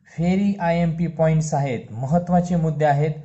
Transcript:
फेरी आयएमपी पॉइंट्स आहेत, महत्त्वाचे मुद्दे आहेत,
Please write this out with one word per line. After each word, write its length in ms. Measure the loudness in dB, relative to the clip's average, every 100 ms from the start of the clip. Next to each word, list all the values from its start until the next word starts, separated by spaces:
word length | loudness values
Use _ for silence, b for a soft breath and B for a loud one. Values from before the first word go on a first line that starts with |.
| _ -4
फेरी 400 | 0 2 0 0
आयएमपी 460 | 0 0 0 0 -2
पॉइंट्स 480 | 0 2 2 0
आहेत, 260 | -2 -2 -4 -8
महत्त्वाचे 680 | -8 0 0 2 0 2 0
मुद्दे 280 | 0 0
आहेत, 260 | 2 2 0 -4